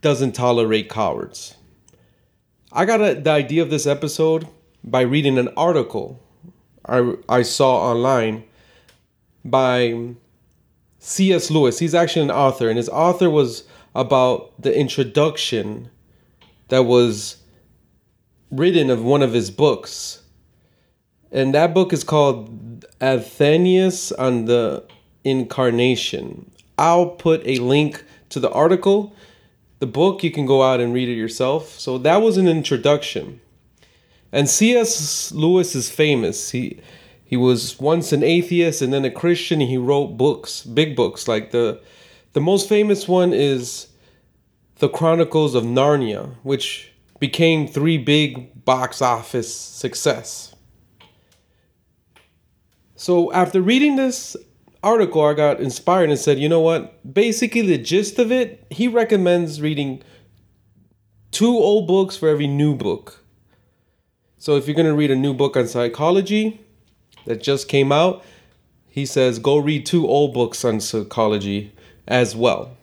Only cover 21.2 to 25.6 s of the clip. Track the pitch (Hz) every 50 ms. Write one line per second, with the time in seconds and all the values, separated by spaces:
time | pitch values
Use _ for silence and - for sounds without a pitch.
21.2 | _ _ - 131 135 131 135 147 160 170 160 185 185 180 - 151 - - 156 151
22.2 | 147 139 131 117 107 113 117 107 - 117 117 - - - _ _ 127 131 131 123
23.2 | 107 - - - 147 143 151 165 180 185 185 185 190 190 180 185 - - - -
24.2 | 127 131 123 120 113 110 120 120 113 104 71 - - _ - _ _ _ _ _
25.2 | _ 135 135 131 123 117 - -